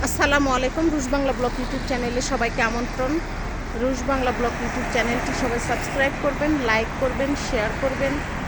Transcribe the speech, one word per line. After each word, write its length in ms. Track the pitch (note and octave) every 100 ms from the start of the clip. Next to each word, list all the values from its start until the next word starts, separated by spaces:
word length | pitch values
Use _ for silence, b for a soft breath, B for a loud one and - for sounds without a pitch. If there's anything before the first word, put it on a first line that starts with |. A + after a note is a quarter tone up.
| C4
আসসালামু 440 | - D4 C#4+ C#4 B3+
আলাইকুম, 280 | B3+ D#4+ D#4+
রুশ 120 | D4+ B3+
বাংলা 200 | C#4 C4+ A#3
ব্লগ 140 | B3 B3+
YouTube 260 | B3 C4+ -
চ্যানেলে 320 | B3 A#3+ A#3+ B3+
সবাইকে 300 | B3+ A#3 B3 A3+
আমন্ত্রণ। 420 | A#3 B3 - C4 D#4+ - - - - - A#3
রুশ 180 | B3+ C4 -
বাংলা 220 | C4+ B3+ A#3
ব্লগ 160 | A#3+ A3+
YouTube 280 | A#3+ B3+ A#3
চ্যানেলটি 380 | A#3+ A3+ B3 - -
সবাই 200 | B3+ A#3 -
সাবস্ক্রাইব 440 | A#3 - C#4 C#4 -
করবেন, 280 | D4 C4+ D4+ D4+ A#3+
লাইক 200 | A3 A3+ -
করবেন, 280 | C4 - C#4 C#4+ -
শেয়ার 240 | A#3+ G#3+ G#3+
করবেন। 320 | C4+ B3+ C4+ C#4+ - -